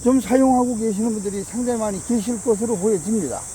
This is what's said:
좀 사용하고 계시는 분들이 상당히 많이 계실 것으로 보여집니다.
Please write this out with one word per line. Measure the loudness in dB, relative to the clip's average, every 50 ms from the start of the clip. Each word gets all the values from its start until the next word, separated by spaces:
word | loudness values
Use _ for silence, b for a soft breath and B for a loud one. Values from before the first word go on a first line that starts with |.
| 4
좀 | 4 2 2
사용하고 | 2 2 2 4 4 6 4 4 2 0 0
계시는 | -2 -2 -2 0 0 0 0 -2
분들이 | -2 -4 -4 -4 -4 -8
상당히 | -6 -4 -4 -2 -2 0 0
많이 | -2 -2 -4 -4 -2
계실 | 0 0 0 0 -2 -4 -2
것으로 | 0 0 0 2 2 -2 -2
보여집니다. | 0 2 0 0 0 0 -2 -2 -2 -2 -2 -6 -6 -8 -10